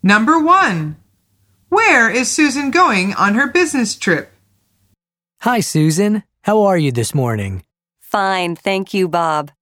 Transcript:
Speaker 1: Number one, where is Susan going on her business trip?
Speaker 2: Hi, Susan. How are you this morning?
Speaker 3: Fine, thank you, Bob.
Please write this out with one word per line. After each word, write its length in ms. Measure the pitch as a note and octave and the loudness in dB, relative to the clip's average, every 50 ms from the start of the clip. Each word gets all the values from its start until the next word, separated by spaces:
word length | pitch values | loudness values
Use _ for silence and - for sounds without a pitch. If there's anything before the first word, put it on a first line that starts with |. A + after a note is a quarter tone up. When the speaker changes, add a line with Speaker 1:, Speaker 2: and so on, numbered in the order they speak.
| - | 2
Speaker 1:
Number 360 | F#3+ G3+ G#3+ A3+ B3+ D#4+ E4 | 2 2 2 4 2 2 2
one, 580 | D4+ D#4+ F4 F#4+ F#4+ C#4 F#3 E3 D#3 D3+ D3+ - _ _ _ _ _ _ _ _ _ _ _ _ _ _ | 4 4 4 4 2 0 -2 -4 -6 -8 -10 -12 _ _ _ _ _ _ _ _ _ _ _ _ _ _
where 400 | F4 G4+ A4+ G#4+ D#4+ B3+ A3+ A3+ | 0 0 2 4 4 4 2 2
is 220 | F3+ B3 B3+ - | 0 -2 -2 -2
Susan 400 | - - D4+ C#4+ A#3+ C#4 C#4+ C#4 | 0 0 0 0 0 -2 -4 -2
going 420 | A#3+ F4 F4+ E4 A3+ F#3+ F#3 G3 G3+ | 2 2 2 2 2 0 -2 -2 -2
on 180 | - - G3+ G3+ | 0 0 0 2
her 140 | A3+ C#4 C4 | 0 0 0
business 460 | - F4 F4+ D#4 - C#4 A#3 - - | 2 0 0 2 0 -2 -2 -2 -4
trip? 380 | - - - E3+ D3 - - _ _ _ _ _ _ _ _ _ _ _ _ _ _ _ _ _ _ _ _ _ _ - | -4 -2 0 0 0 -2 -8 _ _ _ _ _ _ _ _ _ _ _ _ _ _ _ _ _ _ _ _ _ _ -2
Speaker 2:
Hi, 180 | A#3+ B3 A#3 | 0 0 0
Susan. 640 | E3+ - - D#3 D3+ D#3+ D#3 E3+ G3+ G#3 G#3+ G#3+ - _ _ _ _ | -2 -2 0 2 2 2 2 2 0 0 0 -2 -4 _ _ _ _
How 180 | - G#3 A3 G#3 | 0 2 2 4
are 160 | G3 F#3+ F3 | 2 2 2
you 120 | D#3 C#3+ | 0 0
this 240 | B2 A#2+ A2+ - - | -2 -2 -4 -2 -2
morning? 500 | D3 C3 A#2+ A2+ G#2+ G2+ G2 F#2+ F#2 - _ _ _ _ _ _ _ | -2 -2 -2 -2 -4 -4 -6 -8 -10 -12 _ _ _ _ _ _ _
Speaker 3:
Fine, 560 | _ - - G#3 G3 G3 F#3+ F#3 F3+ E3+ E3+ | _ -6 -4 -2 -2 0 -2 -2 -4 -4 -6
thank 380 | D#3+ _ G3+ G3 F#3+ F#3+ - - | -6 _ -4 -4 -4 -6 -4 -4
you, 140 | G3+ F#3 F3 | -4 -2 -2
Bob. 420 | D#3 E3+ E3+ D#3+ D#3 D3+ D3 D3 _ _ | -2 -2 -2 -2 -2 -4 -6 -8 _ _